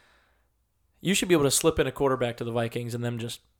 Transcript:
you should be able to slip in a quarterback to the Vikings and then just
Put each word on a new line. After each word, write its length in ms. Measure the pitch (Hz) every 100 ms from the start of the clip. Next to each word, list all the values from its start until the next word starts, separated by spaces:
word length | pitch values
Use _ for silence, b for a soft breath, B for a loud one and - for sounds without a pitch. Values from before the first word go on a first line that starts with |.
| b b b b b _ _ _ _ _
you 140 | 160
should 140 | 202 190
be 60 |
able 100 | 170
to 60 | 139
slip 280 | - 165 160
in 80 | 135
a 60 |
quarterback 440 | - 139 131 123 117
to 60 |
the 80 | 117
Vikings 420 | 117 117 120 120
and 100 | 120
then 140 | 120 120
just 220 | 113 - _ _